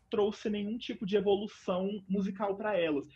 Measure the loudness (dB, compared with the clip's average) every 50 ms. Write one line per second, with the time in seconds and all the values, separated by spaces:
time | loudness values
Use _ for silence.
0 | _ _ 0 2 2 2 0 -2 -2 -2 -2 -2 -2 -4 -4 -6 -6 -8 -8 -6
1 | -2 2 2 4 4 4 4 2 2 -4 -10 -8 -4 -2 -2 0 -2 -2 -4 -6
2 | -4 -2 -2 0 0 -2 -2 -2 -2 -2 -2 -2 -2 0 2 2 2 2 2 0
3 | -2 -6 -12